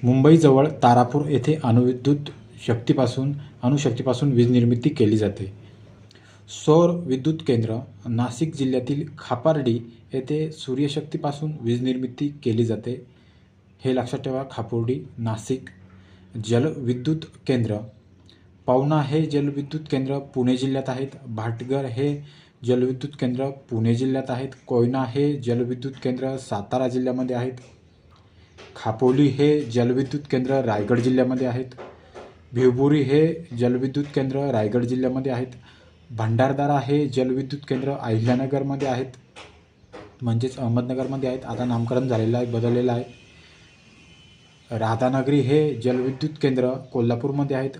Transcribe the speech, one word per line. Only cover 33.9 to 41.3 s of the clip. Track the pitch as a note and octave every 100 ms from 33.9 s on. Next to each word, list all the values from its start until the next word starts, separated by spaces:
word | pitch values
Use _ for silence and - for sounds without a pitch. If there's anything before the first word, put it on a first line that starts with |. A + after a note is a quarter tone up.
| C#3+ C#3+
केंद्र | - C3+ C3+
रायगड | C#3+ A#2 G#2+ A#2+
जिल्ह्यामध्ये | A#2+ B2+ B2+ C3 C3
आहेत. | A#2+ B2+ - - - - _ _
भंडारदारा | A2+ A2 A2+ C3+ C#3 C#3+ C#3+
हे | B2 C#3+ C#3+
जलविद्युत | A#2+ B2+ B2+ C3+ C#3+ -
केंद्र | C3 C3
अहिल्यानगरमध्ये | C#3 A#2+ A2 A2+ B2 C3 C#3 C3+ C3+ C3+
आहेत, | B2 C3 - _ - - - _ _ _ - - -
म्हणजेच | A#2+ A2+ B2+ C3
अहमदनगरमध्ये | B2 A#2+ B2 C3 C3 C3+
आहेत. | C3